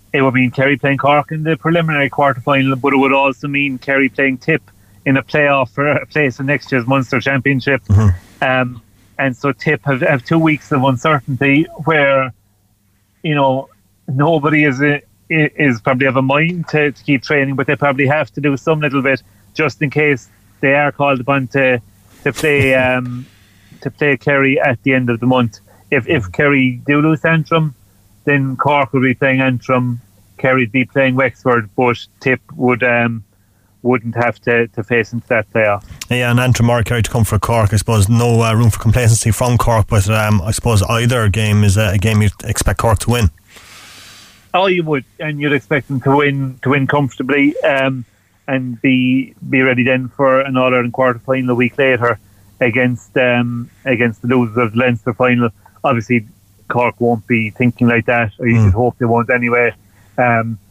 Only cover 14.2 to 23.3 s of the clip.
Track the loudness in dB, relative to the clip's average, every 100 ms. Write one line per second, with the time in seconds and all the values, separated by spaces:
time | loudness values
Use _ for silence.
14.2 | 2 2 2 2 2 2 0 -2 -6 _
15.2 | -6 -2 -2 0 0 0 0 0 0 0
16.2 | 0 0 0 -2 -4 -2 -2 -4 -2 -2
17.2 | 0 -2 0 -2 -2 0 0 0 0 0
18.2 | -4 -4 -4 -2 -2 -2 0 -2 0 -2
19.2 | -4 _ _ -4 -4 -2 -4 0 0 0
20.2 | -4 _ _ -4 0 2 0 0 0 0
21.2 | 0 -2 -2 0 2 0 -4 _ _ -8
22.2 | -6 -2 0 2 2 2 2 0 -4 -10
23.2 | -14